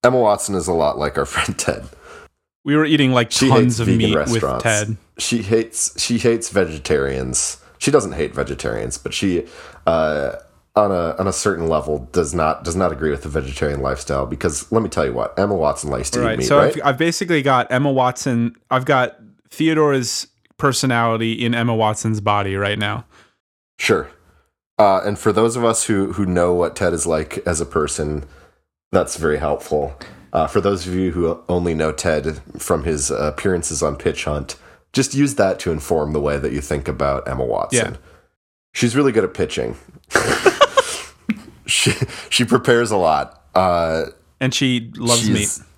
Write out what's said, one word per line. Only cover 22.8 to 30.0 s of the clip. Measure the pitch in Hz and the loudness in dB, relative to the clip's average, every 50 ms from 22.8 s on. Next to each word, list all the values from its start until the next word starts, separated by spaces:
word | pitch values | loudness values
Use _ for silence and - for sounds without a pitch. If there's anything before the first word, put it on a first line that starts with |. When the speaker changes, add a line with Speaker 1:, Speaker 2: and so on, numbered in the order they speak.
| 104 104 104 120 117 _ _ - _ _ _ _ _ _ _ _ _ _ _ - | -2 -4 -4 -6 -8 _ _ -20 _ _ _ _ _ _ _ _ _ _ _ -6
Speaker 1:
Sure. | - - 110 82 - - - _ _ _ _ _ _ _ _ _ _ _ _ | 0 2 2 2 0 -6 -14 _ _ _ _ _ _ _ _ _ _ _ _
Uh, | - 107 98 95 92 90 | 4 4 6 6 2 0
and | 104 104 | -2 -4
for | - - 110 | 0 0 2
those | 101 107 113 117 117 | 4 4 4 2 2
of | 127 117 | 2 2
us | 113 113 - - | 2 2 2 0
who, | - 110 98 98 - | 0 0 0 0 0
who | 92 104 101 | -2 -2 -2
know | 90 90 87 87 87 90 | 0 2 2 4 4 4
what | 90 87 80 - | 2 0 0 0
Ted | - 98 87 | 0 -2 0
is | 85 80 78 | 0 -2 -2
like | 85 80 78 78 - - - - | -2 -2 -2 -2 -4 -8 -6 -4
as | 90 87 80 | -4 -2 -2
a | 85 | -4
person, | - - 78 76 73 - - 76 76 76 73 71 - - - - _ _ _ _ _ _ _ _ _ | -2 -2 -2 -2 -2 -4 -6 -4 -4 -4 -6 -8 -12 -20 -20 -20 _ _ _ _ _ _ _ _ _
that's | - 92 82 - - | 0 0 0 0 -4
very | - 80 78 76 | -2 0 0 0
helpful. | 73 82 76 73 73 - - 78 73 71 69 73 - | 0 0 -2 -4 -4 -4 -4 -4 -4 -4 -4 -8 -14